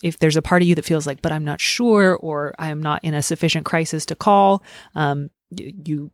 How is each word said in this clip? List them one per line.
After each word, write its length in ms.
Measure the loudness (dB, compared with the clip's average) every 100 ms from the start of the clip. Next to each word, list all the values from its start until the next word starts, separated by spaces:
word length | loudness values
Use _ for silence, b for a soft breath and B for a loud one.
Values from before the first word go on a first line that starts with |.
if 160 | -6 0
there's 180 | 2 2
a 60 |
part 200 | 2 4
of 60 | 4
you 60 |
that 100 | 2
feels 220 | 2 -2 -2
like, 160 | -4
"But 100 | -4
I'm 120 | -4
not 160 | -6 -4
sure," 560 | -4 0 4 4 4 2
or, 380 | -4 -6 -6 -6
"I 120 | -8
am 120 | -4
not 220 | -2 -2
in 100 | -2
a 80 | -2
sufficient 420 | -2 0 0 0
crisis 400 | -2 -2 -2 -6 -8
to 100 | -2
call," 480 | 2 6 6 2 B B B -2
um, 340 | -2 -2 -6 -14 _
y-, 220 | -16 -14 -14
you, 260 | -8 -8 -8